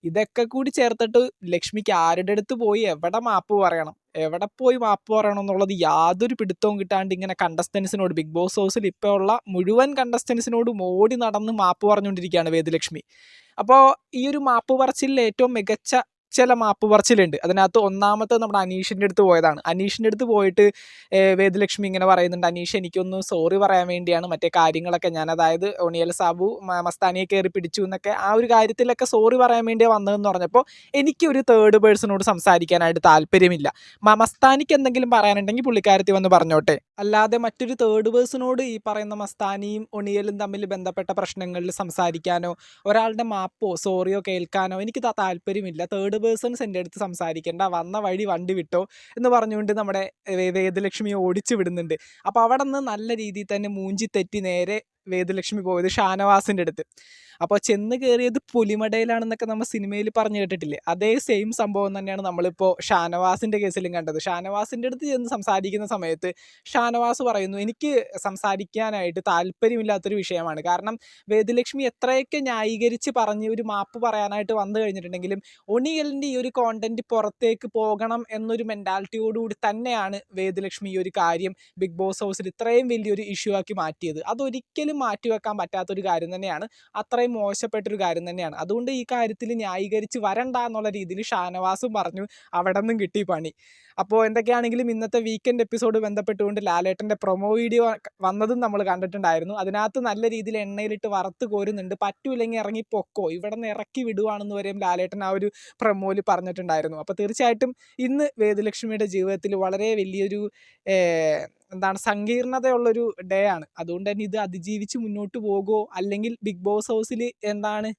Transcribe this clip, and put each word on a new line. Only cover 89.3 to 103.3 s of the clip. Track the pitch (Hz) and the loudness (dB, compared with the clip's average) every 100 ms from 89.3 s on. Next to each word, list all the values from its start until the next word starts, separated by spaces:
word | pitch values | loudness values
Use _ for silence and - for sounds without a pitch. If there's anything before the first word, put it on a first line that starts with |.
| 220 226 233 | -4 -8 -6
ന്യായീകരിച്ച് | 208 185 190 214 214 254 208 | -6 -6 -4 -4 -4 -4 -2
വരണ്ട | 202 254 247 240 | -2 -4 -4 -4
എന്നുള്ള | 220 214 202 | -4 -6 -6
രീതിയിൽ | 185 185 220 | -10 -10 -6
ഷാനവാസും | 208 180 185 185 190 254 214 | -4 -4 -4 -4 -2 -4 -4
പറഞ്ഞു, | 170 190 202 _ _ 175 | -6 -8 -14 _ _ -2
അവിടെ | 185 196 | 0 0
നിന്നും | 220 226 | -2 -2
കിട്ടി | 185 208 190 | -2 -4 -4
പണി. | 165 160 _ _ _ _ - | -4 -6 _ _ _ _ -8
അപ്പോൾ | 190 220 220 | 0 2 2
എന്തൊക്കെയാണെങ്കിലും | 220 220 240 240 240 240 | 0 0 0 0 -2 -2
ഇന്നത്തെ | 226 220 240 226 | -4 -2 -2 -2
വീക്കെൻഡ് | 220 - 247 226 | -4 -2 0 -2
എപ്പിസോഡ് | 226 233 220 | 0 0 0
ബന്ധപ്പെട്ടുകൊണ്ട് | 214 208 202 208 202 208 196 | -2 -4 -4 -2 -2 -2 -2
ലാലേട്ടൻ്റെ | 175 185 185 214 208 | 0 0 -4 -4 -2
പ്രൊമോ | 196 185 202 220 | -2 -2 0 0
വീഡിയോ | 233 233 233 220 - _ - | 2 2 2 -2 -10 _ -2
വന്നതും | 202 220 247 | 0 -2 0
നമ്മൾ | 233 202 190 | -2 -2 -2
കണ്ടിട്ടുണ്ടായിരുന്നു. | 180 185 196 185 165 170 208 | -2 -4 -2 0 0 -2 -6
അതിനകത്ത് | 190 202 214 262 247 | -4 -2 -2 -2 -4
നല്ല | 208 226 | -2 -2
രീതിയിൽ | 226 208 220 | -4 -6 -8
എണ്ണയിലിട്ട് | 196 202 214 208 220 | -8 -8 -8 -6 -4
വറുത്ത് | 196 185 175 240 | -4 -4 -6 -6
കോരുന്നുണ്ട്, | 202 202 208 185 196 | -4 -4 -6 -8 -6
"പറ്റൂല്ലെങ്കിൽ | 202 - 269 247 226 226 | -6 -6 -6 -4 -4 -4
ഇറങ്ങി | 208 220 220 | -4 -8 -6
പൊക്കോ, | 214 - - 180 | -6 -6 -4 -4